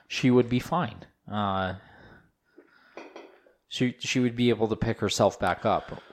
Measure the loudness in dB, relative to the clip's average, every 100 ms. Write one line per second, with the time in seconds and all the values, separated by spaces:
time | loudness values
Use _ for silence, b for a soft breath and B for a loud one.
0 | B 0 4 4 4 0 -2 -4 -4 -8
1 | -20 _ -10 -4 -2 -2 -4 -6 b b
2 | b b b _ _ b b b b b
3 | -20 -20 -20 _ _ _ -10 -2 -2 -2
4 | -4 0 0 2 2 2 2 0 -2 0
5 | 0 4 2 2 -2 0 0 0 -2 -14
6 | -8